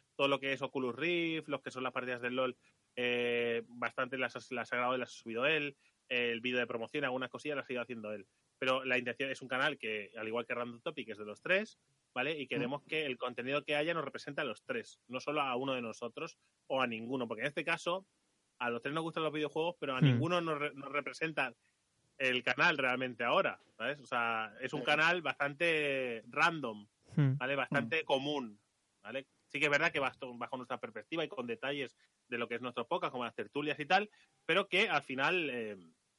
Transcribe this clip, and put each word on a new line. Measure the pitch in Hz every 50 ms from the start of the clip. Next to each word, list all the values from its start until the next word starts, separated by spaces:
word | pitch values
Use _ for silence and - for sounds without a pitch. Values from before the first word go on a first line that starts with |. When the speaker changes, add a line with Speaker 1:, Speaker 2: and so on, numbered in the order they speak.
| _ _ _
Speaker 1:
todo | - 139 139
lo | 139 131
que | 135 139 135
es | 127 139
Oculus | 127 - 139 131 123 117
Rift, | 123 156 170 175 170 170 165 160 156 151 156
los | 143 127 -
que | 131
son | 113 127 131
las | 127 -
partidas | 131 123 127 127 120
del | 123 123 123
lol, | 131 131 127 123 _ _ _ _ _ _ _ -
eh, | 123 123 123 120 120 120 120 120 120 117 117 117 117 113 113
bastante | 120 120 120 117 - - 127 123 135 131
las, | 131 120 - 123 - - 127
las | 120 110 - 123
ha |
grabado | 123 123 123 131
y | 127
las | 120 -
ha | - - -
subido | 113 110 117 131
él, | 151 160 151 147 143 143 _ _ _ _ _ _ -
el | 127 123 123 120 117 117 117
vídeo | 127 123 123
de | 120
promoción, | 113 - 113 113 110 - 151 139
algunas | 131 127 131 131 123
cosillas | - 120 - 151 143
las | 135 - -
ha | 127
ido | 123 117
haciendo | 123 123 113 104 104 107
él. | 101 95 _ _ _ _ _ _ -
Pero | 131 131 131 131 131
la | 131 127 127
intención | 123 120 117 - 135 135
es | 127 - 139
un | 120
canal | 131 127 143 156 139 135
que, | - 110 107 104 101 98 -
al | 110 110 110
igual | 113 120 117
que | - 123
Random | 120 120 120 117 120 -
Topic, | 170 156 139 110 110
es | 104 101
de | 107
los | 104 104 -
tres, | - 160 185 196 220 - - _ _ _ _ _ _ _ -
¿vale? | 127 127 147 165 147
Y | 131
queremos | 127 127 117 120 120 143 139 -
Speaker 2:
Mm. |
Speaker 1:
que | - 156 156 156
el | 139 123 -
contenido | 127 123 120 127 120 131 143 147 139
que | - 147
haya | 147 151 165 170
nos | 165 143
represente | 135 - 120 - 139 143 165 151
a |
los | 123 104 - _
tres, | - 127 113 107 - - _ _ -
no | 123 127
solo | - 147 147 151
a | 139 135 123
uno | 123 135 139 131
de | 127 120
nosotros | 110 107 - 120 117 - 143 160 165 - _ _ _ _ _ _ -
o | 139 131
a | 127
ninguno, | 120 113 110 113 120 135 131 120
porque | 113 113 107
en | 120 147
este | - 175 143
caso | 170 165 160 - 175 175 190 196 _ _ _ _ _ _ _ _ _ _ -
a | 123 120
los | 120 117 -
tres | 139 147
nos | 165 160
gustan | 165 - 170 160
los | 151 143
videojuegos, | 156 151 147 - 156 160 175 170 -
pero | 151 139 131
a | 127
Speaker 3:
Hmm. | 151
Speaker 1:
ninguno | 139 123 117 151 170 180 175
nos | 170 160 156 143
re-, | 147 147 143
nos | 139 139 135 139
representa | 147 135 139 123 - 160 165 147 151 135 123 120 _ _ _ _ _ _ _ _ _ _ _ _ -
el | 135 127 123 127 123
canal | 127 123 139 160 175 160 139
realmente | 131 127 127 127 131 127 120 123 120
ahora, | 120 151 190 185 123 92 - - _ _ -
¿sabes? | 110 131 147 143
O | 123
sea, | - 135 120 117 117 113 110 110 107 104 -
es | 131 127 156
un | 143
Speaker 2:
Sí. | 120
Speaker 1:
canal | 151 151 151 156 170 180 180 156
bastante | 135 - - 143 143 143 143 170 170 160 151 151 143 139 131 127 123 117 113 107 117
random, | 120 147 160 170 165 156 131 117 107 104 104 - _ _ _ - -
Speaker 3:
Hmm. | 156 143 131 131 135
Speaker 1:
¿vale? | 127 131 139
Bastante | 139 123 - 151 139 117 113 165 160 151
Speaker 2:
Hmm. |
Speaker 1:
común, | - 143 135 135 147 147 139 123 107 104 - _ _ _ _ _ _ _ _ -
¿vale? | 104 117 135 131 _ _ _ _ _
Sí | - 139
que | 151
es | 147
verdad | 143 143 160 170
que | 156 147
bajo, | 135 127 - - 139 127 120 120
bajo | 120 - 135
nuestra | 127 120 - 127 113
perspectiva | - 113 110 110 - - 160 165 156
y | 147
con | - 131 123 120
detalles | 113 - 139 139 143 143 131 117 - _ _ _ _ _ _ -
de | 123 117
lo | 120
que | 113 117
es | 117
nuestro | 127 123 - 127 117
podcast, | - 175 180 170 147 -
como | 123 120
las | 113 -
tertulias | - 104 - - 143 147 151 139 147
y | 147
tal, | 143 185 196 208 208 _ - - _ _ _ _
pero | - 165 190 196 -
que | 175 190 220 196
al | 165 143 127
final, | - 131 131 139 156 185 180 160 139
eh, | 123 120 113 107 101 92 87 82 _ _ _ _ _